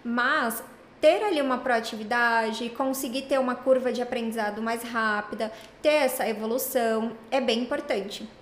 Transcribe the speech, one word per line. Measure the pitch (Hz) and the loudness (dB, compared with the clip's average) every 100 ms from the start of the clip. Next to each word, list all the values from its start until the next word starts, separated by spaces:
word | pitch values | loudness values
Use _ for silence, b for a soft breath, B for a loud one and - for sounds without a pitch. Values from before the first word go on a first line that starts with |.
mas | 240 240 247 302 240 226 - - - - | -2 0 2 2 0 -4 -10 -20 -20 4
ter | 311 381 | 4 6
ali | 427 311 | 2 0
uma | 269 254 | 0 0
proatividade, | 254 233 226 220 214 240 240 226 220 214 240 | 2 0 0 -8 -2 2 4 4 2 -2 -6
conseguir | 233 269 262 269 254 | -2 -2 0 -2 -4
ter | 269 269 | 0 2
uma | 247 | 2
curva | 240 269 262 247 | 0 4 4 4
de | 233 | -2
aprendizado | 247 240 226 226 208 208 | -2 -4 -2 -2 -4 -2
mais | 226 233 | -4 -4
rápida, | 233 233 220 208 208 214 220 B B - | -4 -2 0 0 -4 -6 -6 B B 0
ter | 302 | 2
essa | 302 262 - 202 | 4 2 0 -2
evolução | 208 220 254 262 254 226 220 226 - - | -2 -2 -2 0 0 2 0 -2 -8 -2
é | 262 | 0
bem | 247 226 | 2 0
importante. | 247 294 - 233 196 - 220 - | 0 -4 -2 -4 -4 -10 -12 -16